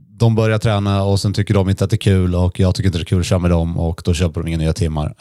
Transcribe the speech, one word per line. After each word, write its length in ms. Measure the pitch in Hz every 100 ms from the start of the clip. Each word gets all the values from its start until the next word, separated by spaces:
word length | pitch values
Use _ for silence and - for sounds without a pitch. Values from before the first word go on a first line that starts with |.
| - -
de 160 | 117 110
börjar 220 | 110 110
träna 460 | 113 104 101 98
och 160 | 98 98
sen 140 | 101
tycker 200 | 98 98
de 160 | 101 95
inte 140 | 98
att 60 | 95
det 60 | 113
är 20 |
kul 380 | - 95 90 87
och 240 | 90 -
jag 160 | 92 90
tycker 120 | 92
inte 120 | 82
det 40 |
är 20 | 80
kul 140 | 92
att 60 | 85
köra 140 | 95
med 120 | 87
dem 260 | 87 82 87
och 240 | 82 85 -
då 80 |
köper 280 | 80 87 76
de 60 | 82
inga 100 | 82
nya 160 | 80
timmar. 420 | 80 82 78 76 -